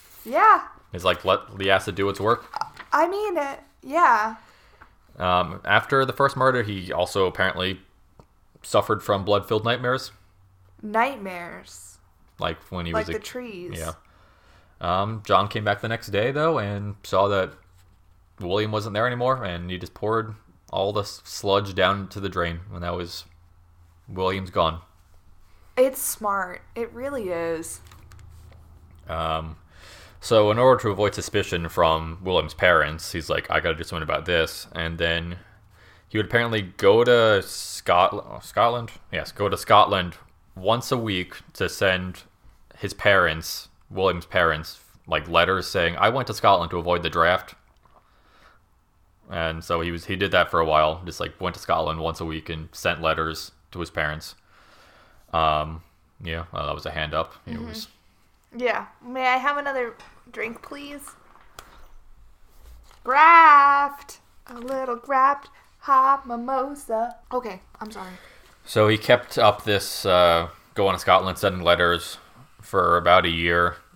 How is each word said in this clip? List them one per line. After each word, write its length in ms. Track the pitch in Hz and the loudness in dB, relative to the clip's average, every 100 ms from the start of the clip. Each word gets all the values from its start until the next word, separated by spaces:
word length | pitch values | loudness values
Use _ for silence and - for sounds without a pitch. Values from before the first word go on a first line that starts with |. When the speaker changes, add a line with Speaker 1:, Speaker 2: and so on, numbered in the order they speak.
| - - | -20 -20
Speaker 1:
Yeah. 380 | 220 285 427 381 - - _ | -4 2 4 4 0 -18 _
Speaker 2:
He's 100 | - | -2
like, 220 | 92 87 92 | 0 0 2
"Let 320 | 101 - 95 | 0 -2 -4
the 120 | 95 | 2
acid 240 | 95 - 95 | 2 2 -2
do 120 | 98 | -2
its 120 | 95 | 0
work." 240 | 104 117 - - - - - | 0 0 -2 -10 -10 -10 -2
Speaker 1:
I 140 | 277 339 | 0 0
mean, 300 | 392 427 339 | -2 -4 -4
uh, 200 | 277 - - _ | -6 -10 -18 _
yeah. 520 | 262 311 349 220 220 226 - _ _ _ - _ _ - | -6 2 4 4 0 -6 -18 _ _ _ -20 _ _ -4
Speaker 2:
Um, 420 | 90 90 87 95 - | 0 2 0 -6 0
after 400 | 104 - 139 131 | 2 2 0 0
the 80 | |
first 240 | - 139 131 | 0 0 2
murder, 260 | 131 123 | 0 0
he 300 | 107 98 90 | -2 -6 -6
also 320 | 78 90 101 92 | -4 -2 0 0
apparently 560 | - 95 85 92 92 _ _ _ - _ _ _ _ | 0 -2 0 -4 -4 _ _ _ -20 _ _ _ _
suffered 400 | - 107 - 104 | -2 0 2 -2
from 200 | - 98 95 | -2 -2 0
blood-filled 400 | 101 - 110 113 | 0 0 -2 -2
nightmares. 460 | 123 123 131 - - _ _ _ _ _ _ | -4 -4 -6 -8 -18 _ _ _ _ _ _
Speaker 1:
Nightmares? 1160 | 214 220 262 262 196 175 170 175 - - - - _ _ _ - | -6 -2 -2 -4 -12 -12 -14 -16 -20 -20 -20 -20 _ _ _ -8
Speaker 2:
Like 180 | 90 82 - | -8 -8 -10
when 140 | 90 85 | -10 -6
he 80 | |
Speaker 1:
Like 140 | 85 - | -4 -4
Speaker 2:
was 80 | - | -8
a 40 | |
Speaker 1:
the 40 | |
trees. 540 | - 247 247 190 175 143 | -10 -14 -12 -14 -12 -10
Speaker 2:
Yeah. 140 | 80 80 _ _ _ _ _ _ _ _ | -10 -12 _ _ _ _ _ _ _ _
Um, 400 | 85 92 104 110 104 | -4 -2 -2 -6 2
John 220 | 95 104 | 2 2
came 140 | 113 | -2
back 180 | 104 104 | -2 -2
the 60 | 110 | -4
next 180 | 113 - | -8 -4
day, 240 | 98 120 | -2 -2
though, 260 | 143 160 147 | 0 -2 -2
and 380 | 101 104 101 101 | -4 -6 -8 -12
saw 240 | - 95 101 | -2 0 2
that 240 | 101 92 - _ _ _ _ _ _ _ - | 2 -2 -8 _ _ _ _ _ _ _ -12
William 320 | 87 101 107 | -4 -2 -2
wasn't 220 | 107 110 | -4 -4
there 140 | 101 123 | -2 -2
anymore, 360 | 123 123 131 | 0 -2 -2
and 260 | 101 87 87 | -4 -8 -8
he 80 | 90 | -8
just 160 | 90 | -10
poured 420 | - 104 113 110 107 _ _ _ | -6 -2 -2 -4 -10 _ _ _
all 200 | 92 98 | -4 -2
the 80 | 104 | -2
s-, 200 | 98 - - | -6 -10 -16
sludge 480 | - 101 98 101 92 | -8 0 0 0 0
down 320 | 92 101 95 | 2 2 -6
to 100 | 101 | -10
the 100 | 95 | -8
drain, 320 | 90 85 85 92 | -4 -4 -6 -12
and 100 | 87 | -10
that 120 | 87 90 | -8 -8
was 300 | 87 - - - _ _ _ _ _ _ - | -8 -14 -18 -20 _ _ _ _ _ _ -14
William's 420 | 92 92 95 95 | -4 -2 -2 -4
gone. 300 | 98 80 82 - _ _ - - - - - - - | 0 0 -2 -12 _ _ -20 -20 -20 -20 -20 -6 0
Speaker 1:
It's 240 | 262 262 | 2 0
smart. 600 | - - 214 196 180 180 - 233 | -8 -6 -4 -4 -4 -10 -16 -12
It 160 | 226 | -12
really 360 | 226 269 277 185 | -10 -10 -8 -6
is. 520 | 170 165 160 170 - - - - - - - - - - - - - - | -6 -4 -6 -8 -14 -18 -20 -20 -20 -20 -20 -20 -20 -20 -20 -20 -20 -10
Speaker 2:
Um, 500 | 80 82 80 80 78 _ - - - - - | -6 -4 -6 -8 -14 _ -20 -20 -20 -20 -16
so 320 | - 110 104 | 2 4 6
in 60 | 110 | 4
order 220 | 127 123 | 6 4
to 80 | 113 | 2
avoid 240 | 95 104 - | 0 0 0
suspicion 540 | - 104 92 87 82 | -4 -4 -2 -4 -4
from 500 | - 82 80 82 85 | 2 4 2 -2 -8
William's 300 | 92 90 78 | -2 0 0
parents, 580 | - 92 85 73 80 - | 2 4 4 2 -4 -8
he's 160 | 87 76 | -8 -4
like, 200 | - - | -4 -2
"I 100 | 80 | -2
gotta 140 | 85 80 | -2 -4
do 80 | |
something 200 | 85 85 | -8 -8
about 220 | 78 76 80 | -4 -4 0
this." 420 | 85 78 - - | 0 0 -4 -12
And 240 | 85 82 82 | -8 -6 -4
then 400 | 82 85 85 90 - _ _ _ - - _ | -2 -2 -4 -10 -16 _ _ _ -20 -20 _
he 80 | 107 | -6
would 80 | 98 | 0
apparently 340 | 120 117 110 | 0 0 -2
go 420 | 92 - 98 110 120 | -4 2 6 6 6
to 360 | 120 113 101 | 6 6 4
Scot-, 1000 | - - - - - 90 92 101 - 53 | 0 -10 -12 -8 2 4 4 2 -10 -16
Scotland? 480 | - - 117 120 117 - - | -6 0 2 0 -6 -14 -10
Yes, 200 | 85 - | -8 -8
go 160 | - 101 | -4 -4
to 80 | 92 | -2
Scotland 580 | - 104 95 98 90 - - _ _ - | 6 6 8 2 -2 -8 -20 _ _ -6
once 360 | 92 117 - | 0 0 0
a 60 | 127 | -2
week 360 | 110 95 90 - - | -2 -4 -6 -12 -20
to 140 | - 92 | -6 -4
send 560 | - 98 92 92 - - _ - _ _ - | 0 0 2 -2 -12 -20 _ -20 _ _ -12
his 160 | 98 | -10
parents, 760 | - 104 98 85 80 82 - - _ _ | 0 4 4 4 0 -8 -12 -14 _ _
William's 360 | 98 92 87 - | -2 0 0 -2
parents, 540 | 92 82 78 80 - _ _ - | 0 2 0 -6 -18 _ _ -4
like, 200 | 80 78 | -4 2
letters 400 | 85 85 95 90 | 2 4 0 -2
saying, 300 | 95 85 87 | -2 0 2
"I 100 | 104 | 0
went 180 | 131 120 | 0 -4
to 60 | |
Scotland 380 | 107 110 95 85 | 0 4 4 2
to 60 | 90 | -4
avoid 240 | 85 87 | -2 -2
the 60 | 82 | 0
draft." 460 | 85 82 92 - - _ _ _ _ _ _ _ _ _ _ _ _ _ _ _ _ - | 2 2 2 -2 -20 _ _ _ _ _ _ _ _ _ _ _ _ _ _ _ _ -12
And 320 | 90 82 82 | -6 -4 -6
so 180 | - 85 | -4 -4
he 100 | 85 | -2
was, 140 | 85 - | -6 -8
he 100 | 95 | -4
did 160 | 98 | 0
that 200 | 90 85 | 2 2
for 80 | 87 | 0
a 60 | 80 | 2
while, 360 | 76 78 82 87 | 2 2 0 -8
just, 140 | - | -10
like, 200 | 82 - | -10 -6
went 140 | 92 85 | -8 -6
to 60 | |
Scotland 380 | - 85 80 80 | -2 -2 0 -4
once 200 | 80 80 | -6 -6
a 40 | 82 | -8
week 240 | 80 - | -8 -8
and 200 | 80 80 | -10 -12
sent 300 | - 87 80 | -6 -6 -2
letters 500 | 80 80 80 80 - - _ | -2 -2 -4 -6 -12 -20 _
to 80 | 90 | -12
his 100 | 85 | -8
parents. 460 | - 76 78 - - _ _ _ - - _ _ _ _ | -6 -6 -6 -12 -20 _ _ _ -20 -20 _ _ _ _
Um, 480 | 82 78 76 78 82 - _ _ _ | 0 0 0 -4 -10 -16 _ _ _
yeah, 220 | 82 82 82 | -10 -8 -8
well, 120 | - 73 | -8 -6
that 80 | 76 | -6
was 100 | 76 | -8
a 60 | |
hand 220 | 78 78 | -6 -4
up. 200 | 76 80 - - | -4 -6 -10 -14
It 80 | - | -12
Speaker 1:
Mm-hmm. 120 | - | -12
Speaker 2:
was 200 | 220 - _ _ _ _ _ _ 240 | -14 -16 _ _ _ _ _ _ -6
Speaker 1:
Yeah. 300 | 240 202 202 _ 247 | -4 -4 -8 _ -14
May 220 | 262 254 | -4 0
I 100 | 254 | 0
have 200 | 269 285 | 0 -2
another 380 | 285 269 233 - - - - | -4 -4 -6 -10 -20 -20 -18
drink, 300 | 226 226 226 | -10 -10 -10
please? 540 | - 285 285 285 - - _ - - - - - - - - - - - - - - - - - | -14 -16 -14 -16 -18 -20 _ -20 -20 -20 -20 -20 -20 -20 -20 -20 -20 -20 -20 -20 -20 -20 -20 -12
Graft. 1160 | 240 269 320 339 320 285 277 285 285 285 - - _ - - | 0 6 10 10 10 10 8 4 0 -4 -16 -20 _ -20 -20
A 80 | 240 | -14
little 360 | 247 269 262 233 | -8 -6 -4 -6
graft 540 | 254 269 269 277 - - _ _ | -2 2 4 2 -6 -20 _ _
hot 480 | - 269 269 277 262 | 2 4 4 2 -2
mimosa. 880 | 233 240 262 277 285 - 220 240 233 - | -8 -4 -4 -4 -8 -6 -4 -4 -8 -8
Okay, 300 | 247 226 185 - - | -6 -6 -12 -18 -16
I'm 100 | 220 | -14
sorry. 220 | 208 185 185 - - - _ | -12 -16 -18 -20 -20 -20 _
Speaker 2:
So 240 | - 113 107 | -4 2 4
he 100 | 110 | 4
kept 400 | - 120 - - | 4 4 2 4
up 260 | 110 104 | 4 4
this, 420 | - 101 - - 98 | 0 0 -2 -4 2
uh, 440 | 90 87 85 85 - _ - | 6 6 4 0 -8 _ 0
going 180 | 98 90 | 0 0
to 40 | |
Scotland, 380 | - 92 92 87 | 4 4 2 -2
sending 240 | 101 92 | -2 0
letters 540 | 85 87 87 85 - - - - - - | 2 4 4 0 -4 -16 -20 -20 -20 -20
for 360 | - 98 87 87 | -4 0 2 4
about 280 | 85 92 90 | 6 4 4
a 40 | |
year 480 | 82 85 85 87 - _ | 0 0 2 0 -4 _